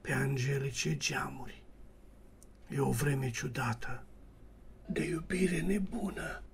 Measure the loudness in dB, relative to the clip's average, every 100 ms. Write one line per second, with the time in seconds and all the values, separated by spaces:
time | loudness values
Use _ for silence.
0 | 0 2 2 2 2 2 0 0 2 2
1 | 2 0 -2 -4 -8 -10 -16 -16 -16 -18
2 | -20 -20 -20 -20 -20 -20 -6 2 4 4
3 | 4 4 2 0 -2 0 0 0 0 -2
4 | -6 -16 -18 -18 -18 -18 -18 -16 -4 0
5 | 2 0 0 4 4 4 4 2 2 -2
6 | -2 -4 -6 -6 -10